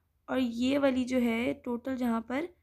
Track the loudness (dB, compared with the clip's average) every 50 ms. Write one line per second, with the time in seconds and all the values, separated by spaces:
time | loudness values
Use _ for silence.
0 | _ _ _ _ _ -4 -2 0 0 0 0 0 0 2 2 4 4 2 2 2
1 | 0 0 2 2 2 2 2 0 0 -2 -2 -4 -4 -6 -6 -4 -4 -4 -4 -2
2 | -2 0 -2 -2 -2 -4 -4 -4 -4 -6 -10 _